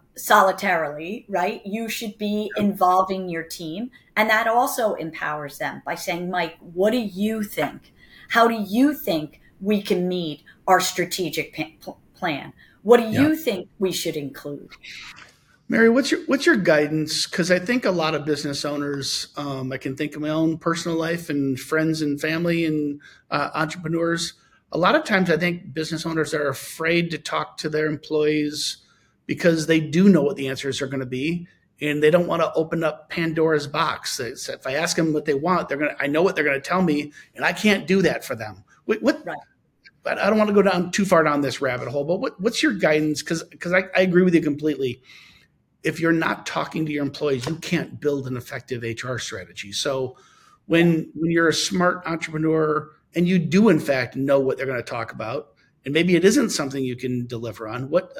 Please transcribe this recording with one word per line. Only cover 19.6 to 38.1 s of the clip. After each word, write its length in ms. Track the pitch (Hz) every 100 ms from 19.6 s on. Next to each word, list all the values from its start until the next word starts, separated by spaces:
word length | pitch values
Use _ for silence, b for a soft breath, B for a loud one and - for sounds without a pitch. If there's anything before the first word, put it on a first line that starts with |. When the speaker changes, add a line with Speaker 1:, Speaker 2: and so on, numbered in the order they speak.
| 131
Speaker 2:
I 60 | 135
can 180 | 139 131
think 180 | 147
of 60 | 151
my 80 | 151
own 300 | 160 160 160
personal 380 | 170 165 175 165
life 320 | 160 170 165
and 280 | 143 135 127
friends 440 | - 156 160 156
and 180 | 147 143
family 460 | 156 165 170 170 160
and, 340 | 151 147 143 B B -
uh, 200 | 147 143
entrepreneurs. 800 | 151 160 180 160 165 165 170 170 b b b _
A 60 | 156
lot 160 | 185
of 100 | 302
times 260 | 311 190 175
I 80 | 160
think 340 | 175 175 -
business 320 | 160 156 160
owners 300 | 165 160 151
are 140 | 151 143
afraid 640 | 127 - - 165 170 170
to 60 | 151
talk 380 | - 156 151 -
to 100 | 156
their 160 | 151 156
employees 920 | 143 - 156 151 151 147 147 - - b b b b -
because 400 | 139 175 165 156
they 140 | 165
do 300 | 147 165 202
know 120 | 170
what 140 | 139 139
the 120 | 135
answers 340 | 135 139 127
are 40 | 131
gonna 200 | 135 127
be, 400 | 127 151 170 175 B B _
and 220 | 151 147
they 80 | 151
don't 160 | 175 170
wanna 260 | 165 156
open 300 | 165 160 165
up 240 | 160 156 -
Pandora's 580 | 175 165 160 160 151 139
box. 540 | 156 151 - - -
It's, 300 | 117 139 -
if 160 | - 131
I 80 |
ask 220 | 139 - -
them 180 | 160
what 100 | 151
they 80 | 151
want, 360 | 139 170 175 147
they're 80 | 143
gonna, 180 | 151 -
I 100 | 143
know 140 | 151
what 120 | 185 170
they're 80 |
gonna 160 | 147 135
tell 220 | - 180
me, 280 | 175 147 147 B B
and 80 | -
I 120 | 156
can't 320 | 180 214 196 147
do 160 | 190
that 200 | 165